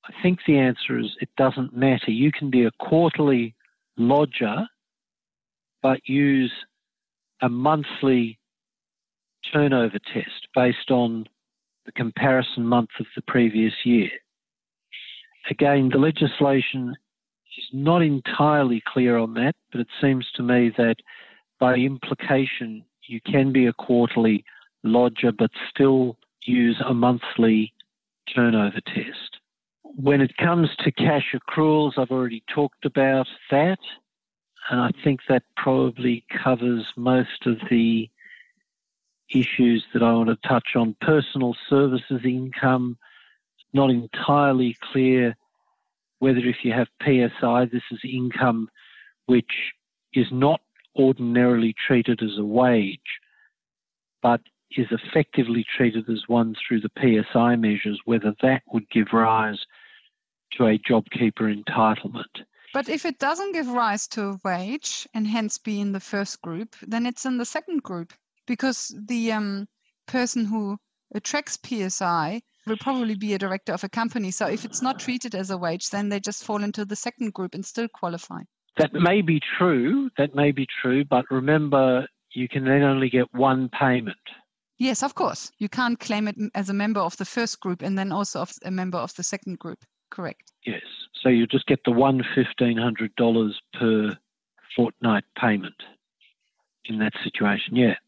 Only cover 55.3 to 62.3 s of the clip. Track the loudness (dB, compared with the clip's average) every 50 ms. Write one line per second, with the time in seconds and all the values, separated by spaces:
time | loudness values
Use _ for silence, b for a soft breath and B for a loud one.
55.3 | 0 -2 0 0 0 -2 -2 -4 -2 0 0 0 0 -2 -4 -4 -6 -6 -2 0
56.3 | 2 2 2 0 -2 -8 -4 -2 -2 -2 -2 -4 _ 0 2 4 4 4 2 0
57.3 | 2 2 4 4 2 2 2 0 0 0 -2 -6 -6 -6 -2 -2 -2 0 0 -2
58.3 | -2 2 2 2 2 0 _ _ -4 -4 -4 _ 0 0 0 2 2 2 2 4
59.3 | 2 2 0 -2 -4 -8 -12 b b b b b b b b b b _ _ _
60.3 | _ _ _ _ -2 2 2 4 4 2 2 2 0 0 0 -2 -2 0 0 0
61.3 | 0 0 -2 -2 -2 -4 -6 -4 0 2 2 2 0 -2 -6 -10 -10 -10 -12 _